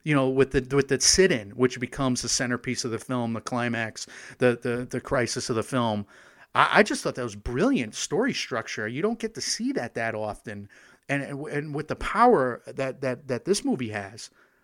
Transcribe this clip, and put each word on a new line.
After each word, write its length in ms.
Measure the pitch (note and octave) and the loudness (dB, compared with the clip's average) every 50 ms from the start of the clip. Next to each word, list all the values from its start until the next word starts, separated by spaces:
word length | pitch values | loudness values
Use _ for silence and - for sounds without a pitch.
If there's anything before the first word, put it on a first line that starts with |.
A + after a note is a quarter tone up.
| - | -2
you 120 | D#3 D3+ | 2 2
know, 140 | C#3 C3 C3 | 4 4 4
with 220 | C3 C3+ C3+ C3 | 4 4 4 4
the, 240 | - C#3 B2+ B2+ C3+ | 4 0 0 2 2
with 120 | C#3 C3+ | 2 2
the 140 | - C#3 C3 | 2 2 2
sit-in, 500 | - - - F#3+ F#3+ F#3 E3 A2+ G2+ G2 | 4 4 6 6 6 4 4 0 -4 -6
which 300 | G2+ A#2+ B2+ B2 - B2 | -2 2 2 2 2 -2
becomes 400 | B2 A2+ - - C3+ C3 B2 A#2 | -8 -8 -4 -2 0 0 0 0
the 80 | - A#2 | -2 -2
centerpiece 560 | - - C3+ A#2+ B2 A#2 - C3 A#2+ - - | -2 -2 0 -2 -2 -4 -4 -4 -4 -4 -4
of 60 | A#2+ | -4
the 80 | A2 A2 | -4 -6
film, 340 | - - C3 B2 A#2+ A2+ A2+ | -4 -4 -4 -2 -2 -2 -4
the 80 | A2 | -6
climax, 680 | - - C3 A#2+ A#2+ A#2+ A2+ A#2 A2+ A2 - - - - - - - - - | -6 -4 -2 -2 -2 -2 -2 -2 -4 -4 -6 -10 -14 -14 -14 -16 -18 -16 -2
the, 200 | - C3 B2 A#2+ B2 | 2 4 4 4 2
the, 260 | - B2 A#2+ B2 B2+ B2 | 0 -4 -4 -4 -4 -6
the 120 | - B2+ | -6 -6
crisis 480 | - - C#3 C3+ A#2+ - - B2+ - - | -4 -2 0 0 0 0 -2 -4 -2 -2
of 80 | A#2+ | 0
the 60 | A2 G#2 | 0 0
film. 420 | - C#3 B2+ A#2+ A2+ G#2+ G#2 G2+ - - - - - - - - _ - | 0 0 0 2 2 0 -2 -4 -6 -12 -20 -20 -20 -20 -20 -14 _ 2
I, 140 | A#2+ D3 - - | 2 4 6 6
I 80 | F3 G#3+ | 6 6
just 200 | - C#4+ - - | 4 2 -2 -2
thought 120 | D#3+ B2 | -4 -2
that 80 | C3+ B2 | -2 -4
was 120 | A#2 G#2 | -6 -6
brilliant 580 | G#2 - B2 A#2+ C3 F#3+ C4+ C#4 F3 A#2+ G#2+ - | -8 -6 -4 0 2 2 4 2 2 0 -2 -6
story 400 | - - - D3 F3+ B3 C4 E3+ | -8 -6 -2 0 0 0 0 -2
structure. 540 | - - - C3+ A2+ A2+ - - A#2+ G#2+ | -4 -4 -4 -4 -4 -4 -6 -6 -6 -4
You 140 | G#2+ B2 C#3 | -4 -2 -2
don't 180 | E3+ A3 A#3 A3 | -2 -2 -2 -2
get 160 | - A3 A3 | -4 -6 -6
to 60 | G3 | -6
see 320 | - - - - A3 C4 C4 | -4 -4 -4 -2 -2 -2 -2
that 220 | B3+ B2 A2+ - | -2 -4 -4 -4
that 200 | A#2+ A2+ A2+ A2 | -4 -2 -2 -2
often. 540 | G#2+ G#2+ G#2 G2 - - A#2 G#2 G2+ G2+ - - - - - - _ _ - | -2 -4 -6 -6 -8 -10 -12 -12 -12 -12 -16 -18 -20 -20 -20 -20 _ _ -4
And, 140 | C#3 C#3 C3+ | -2 -2 -2
and 520 | G#2 C#3+ C3+ D3 - - D3 D3+ D#3 C#3+ | -4 -8 -8 -8 -6 -4 -4 -4 -4 -4
with 140 | D3+ D3+ - | -4 -4 -4
the 80 | C3 | -6
power 640 | - - - - G#3 A#3 B3 A3+ D#3 C3 B2+ A#2 - - | -4 -4 -2 4 6 6 8 8 6 4 2 0 -4 -8
that, 360 | - A#2+ - C3+ C3 B2+ C3+ | -10 -6 -4 -4 -4 -4 -4
that, 260 | C#3 C3 B2 - - | -4 -4 -4 -4 -4
that 160 | C3 B2+ A#2 - | -4 -4 -2 0
this 220 | - G3+ - - | 0 0 0 0
movie 240 | C#4 A#3+ C3+ B2+ G#2+ | 0 -2 -2 -2 -4
has. 400 | G#2+ G#2 G2 G2 A2+ G#2+ - - _ _ _ _ _ _ | -4 -6 -6 -8 -12 -16 -18 -18 _ _ _ _ _ _